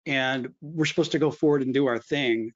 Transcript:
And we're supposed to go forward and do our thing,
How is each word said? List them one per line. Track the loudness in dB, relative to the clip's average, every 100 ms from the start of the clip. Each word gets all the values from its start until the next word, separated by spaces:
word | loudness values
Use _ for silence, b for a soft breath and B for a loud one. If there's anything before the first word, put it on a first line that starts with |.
And | -6 -2 -2 -2 -6 -12
we're | -10 -2 -2
supposed | 0 0
to | 0
go | 0
forward | 2 2 2
and | 2
do | 2 2
our | 0
thing, | -2 -2 0 0 -2